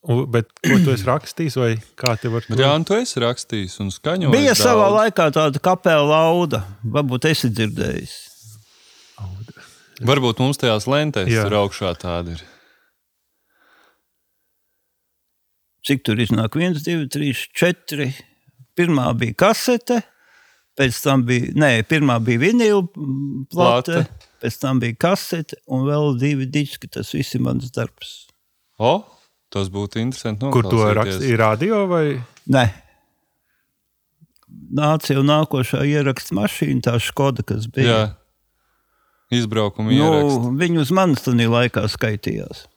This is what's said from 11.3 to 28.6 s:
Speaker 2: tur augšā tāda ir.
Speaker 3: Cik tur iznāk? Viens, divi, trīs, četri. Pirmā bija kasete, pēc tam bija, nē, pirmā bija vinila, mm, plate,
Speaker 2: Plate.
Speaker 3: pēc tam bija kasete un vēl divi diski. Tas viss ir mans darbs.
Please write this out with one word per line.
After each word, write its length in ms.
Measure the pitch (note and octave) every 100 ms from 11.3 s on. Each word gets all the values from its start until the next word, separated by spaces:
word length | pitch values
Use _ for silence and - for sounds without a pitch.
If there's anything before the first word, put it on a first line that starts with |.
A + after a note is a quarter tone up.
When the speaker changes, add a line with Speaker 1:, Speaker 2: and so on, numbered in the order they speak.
| A2+
Speaker 2:
tur 140 | G#2 G#2
augšā 340 | G2+ - F#2+
tāda 420 | F2 F2+ E2+ E2+ E2
ir. 100 | - _ _ _ _ _ _ _ _ _ _ _ _ _ _ _ _ _ _ _ _ _ _ _ _ _ _ _ _ _ _ _ _ _
Speaker 3:
Cik 200 | - C#3
tur 160 | - G#2+
iznāk? 320 | A2+ A2 A2
Viens, 280 | D#3 F3+ D#3
divi, 260 | D#3 E3+ C#3
trīs, 360 | C#3+ D3 B2+ -
četri. 640 | - F3 F3+ - D3 C3 C3+ - _ _ _ -
Pirmā 380 | - F3 D3 C3
bija 220 | A#2 - -
kasete, 640 | G3 A3 - A#3+ - A#3+ - _ _ _ _ _ _ -
pēc 220 | C3 A#2
tam 240 | C#3+ C3+ A#2+
bija, 240 | B2 B2
nē, 200 | D3 D3 A#2
pirmā 340 | - D#3+ C#3+ A#2
bija 220 | A2+ A#2
vinila, 420 | D#3+ A#3+ A3+ G3+
mm, 600 | F3+ - D3 C3+ C#3 C#3 C3+
plate, 520 | E3 E3+ A#2+ B2+ E3
Speaker 2:
Plate. 300 | D#3 - - _
Speaker 3:
pēc 200 | A#2+ -
tam 220 | C3 C3
bija 160 | A#2 A#2
kasete 640 | E3+ G3 - E3+ D#3 -
un 180 | - C3
vēl 300 | C#3 D3 D3 B2
divi 300 | C#3 C#3+ C3
diski. 420 | D3 C#3+ - -
Tas 220 | B2 A2
viss 220 | D3+ C3+
ir 80 | C3
mans 240 | B2 B2+ B2
darbs. 580 | A#2+ A#2 _ - - _ _ _ _